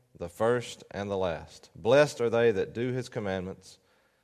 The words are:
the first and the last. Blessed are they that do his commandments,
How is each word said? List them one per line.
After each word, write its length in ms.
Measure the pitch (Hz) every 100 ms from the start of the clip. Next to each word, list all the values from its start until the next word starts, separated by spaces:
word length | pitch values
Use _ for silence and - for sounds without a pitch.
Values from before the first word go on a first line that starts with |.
| _
the 140 | - 87
first 560 | - 113 123 120 - -
and 200 | 98 101
the 60 | 98
last. 540 | 92 76 76 - -
Blessed 460 | - 110 139 147 -
are 80 | 117
they 220 | 117 120
that 240 | 95 -
do 180 | 113 127
his 160 | 127 120
commandments, 720 | 123 101 95 92 - - - _ _ _ _